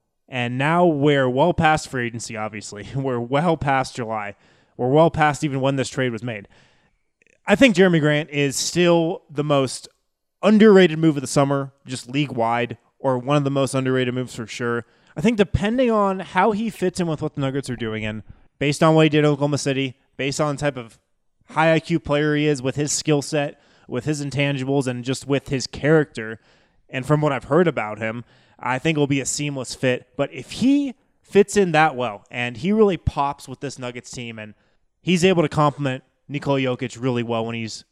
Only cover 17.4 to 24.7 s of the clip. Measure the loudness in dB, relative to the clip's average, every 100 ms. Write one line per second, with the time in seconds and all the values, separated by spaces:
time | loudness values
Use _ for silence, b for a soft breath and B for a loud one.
17.4 | -4 -4 -6 -6 -6 -6 -6 -8 -14 b
18.4 | b -4 -2 2 4 6 6 4 2 2
19.4 | 0 -2 -2 -2 -4 -8 _ -6 -6 -2
20.4 | -4 -2 -4 -4 -14 _ _ _ _ _
21.4 | _ 0 4 2 0 -4 0 0 0 0
22.4 | 0 0 -2 -4 -4 -4 0 0 0 -4
23.4 | -4 -8 b b b -6 -4 -4 -4 -2
24.4 | -2 -2 0